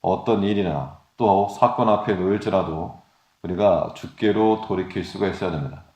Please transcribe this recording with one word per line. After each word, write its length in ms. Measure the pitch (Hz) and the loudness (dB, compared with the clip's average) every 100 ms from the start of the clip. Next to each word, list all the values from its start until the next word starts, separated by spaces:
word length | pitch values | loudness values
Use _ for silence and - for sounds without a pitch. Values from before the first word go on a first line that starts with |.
어떤 440 | 90 98 - 107 | -2 -2 2 2
일이나 540 | 98 101 92 73 67 - _ _ | 2 0 0 -2 -6 -12 _ _
또 320 | 110 95 101 | 2 4 2
사건 400 | - 123 - 117 | 2 2 2 2
앞에 260 | 104 - | 2 0
놓일지라도 840 | 95 92 104 107 95 85 80 87 - _ _ _ _ | 0 0 0 0 0 0 -6 -8 -12 _ _ _ _
우리가 500 | 87 90 104 82 78 | -8 2 4 4 0
주께로 680 | - - - 107 104 110 107 - | -8 -16 -2 0 4 2 2 -2
돌이킬 380 | 92 90 98 | -4 -4 -6
수가 240 | 85 95 98 | -8 -4 -4
있어야 220 | - 92 | -2 -4
됩니다. 340 | 78 69 67 - | -4 -6 -10 -20